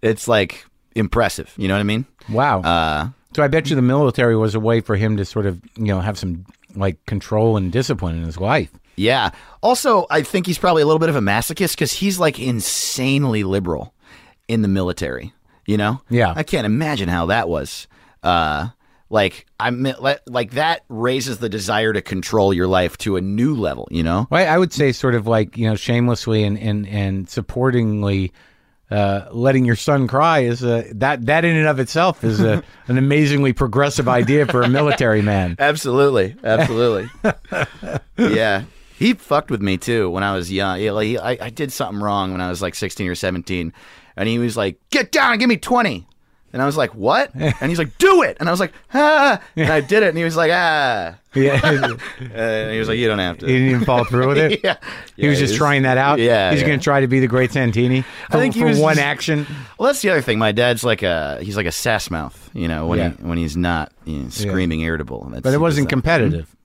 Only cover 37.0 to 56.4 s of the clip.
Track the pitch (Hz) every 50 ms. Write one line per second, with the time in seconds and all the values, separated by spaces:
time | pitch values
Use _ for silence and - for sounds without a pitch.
37 | 101 117 - - - 214 - - - - - 180 147 - - - - - - -
38 | - - - - 233 - - 110 110 110 98 98 120 - - - - - - -
39 | - - 123 - - - 143 147 151 - 139 104 98 101 95 87 - - 120 113
40 | 104 90 85 95 98 101 98 92 87 85 95 95 98 95 92 90 104 110 98 107
41 | 107 107 120 113 82 117 127 - 92 - 113 - 151 135 - - 143 92 104 101
42 | 104 104 101 101 95 95 92 90 90 90 90 85 98 90 80 - - 95 - -
43 | 104 90 87 - - 95 92 90 85 - 92 90 82 82 - - - - - -
44 | - _ _ - 98 110 113 117 120 120 107 120 104 98 - _ _ _ - 196
45 | 254 - - 311 269 254 240 208 247 240 233 165 - - 247 247 233 190 123 87
46 | 82 _ _ _ _ _ _ _ _ _ - 127 131 143 143 156 131 110 - 113
47 | 95 117 160 240 277 - - 131 151 151 - - - 139 170 170 160 - - -
48 | - 381 381 359 277 - - - 151 170 170 180 196 160 - - - _ - 262
49 | 294 302 311 302 277 285 226 185 - - _ 160 156 151 160 156 143 131 196 220
50 | 214 185 156 165 170 165 160 165 170 156 170 180 180 165 156 151 143 131 117 104
51 | 87 82 87 - _ _ - 135 135 139 139 135 - 156 151 135 131 - 113 -
52 | - - - - 131 123 110 113 113 113 110 110 110 110 110 110 113 110 113 117
53 | 120 113 107 101 92 90 85 - 82 - 127 127 131 131 127 123 113 143 127 120
54 | 120 - 123 120 127 131 143 143 156 156 214 - - 190 165 - - - - -
55 | - - - - - 147 143 135 143 127 104 117 151 143 143 139 135 131 127 127
56 | 135 139 147 143 113 120 117 107